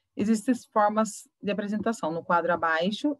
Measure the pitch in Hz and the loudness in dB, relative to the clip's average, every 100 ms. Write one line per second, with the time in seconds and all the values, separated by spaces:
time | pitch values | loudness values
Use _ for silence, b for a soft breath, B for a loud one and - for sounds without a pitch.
0 | _ - 208 220 262 240 - - 208 214 | _ -4 0 0 0 -2 -2 2 2 2
1 | 214 - - _ 196 202 202 214 226 226 | -2 -4 -16 _ -6 -4 -4 -2 -2 -2
2 | 208 165 - 175 170 170 165 160 180 214 | -4 -4 0 2 2 0 2 2 0 0
3 | 294 285 | -2 -4